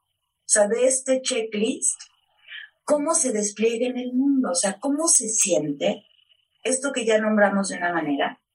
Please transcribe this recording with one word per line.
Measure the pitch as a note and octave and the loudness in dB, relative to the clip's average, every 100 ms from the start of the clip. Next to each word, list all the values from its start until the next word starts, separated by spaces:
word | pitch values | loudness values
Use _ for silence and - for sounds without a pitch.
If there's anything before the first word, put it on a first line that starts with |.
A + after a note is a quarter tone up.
| _ _ _ _ - | _ _ _ _ 2
O | |
sea, | G#3+ G#3 | 4 4
de | A#3+ B3+ | 4 2
este | C4 C4 C4 | 2 0 0
checklist, | B3+ A#3+ A3 G#3 A3+ - - - - _ _ _ - - - _ | 0 -2 -2 -2 -2 0 -4 -4 -10 _ _ _ -20 -18 -18 _
¿cómo | - D4 D4+ D#4+ | -2 0 0 0
se | B3+ | 0
despliega | G#3+ G3+ - A3+ A#3 B3 | -2 -2 0 0 0 -2
en | B3+ | -4
el | B3 | -4
mundo? | B3+ C#4 C4 - | 0 2 2 0
O | G#3+ | 0
sea, | G3 - | -2 -2
¿cómo | C#4+ D4 E4 | -2 0 2
se | - - | 2 0
siente | - - - D3+ - F#3 - - _ _ _ _ _ B3 | -2 0 0 0 -2 -2 -4 -8 _ _ _ _ _ -4
esto | B3+ C#4 | -2 -2
que | C4 A3 | -2 2
ya | G#3+ | 2
nombramos | G#3+ G#3+ G3 G3 F#3+ | 2 4 4 2 -2
de | - | -4
una | F3 | -2
manera? | E3+ D3+ C#3+ - - _ | -2 -2 -2 -4 -6 _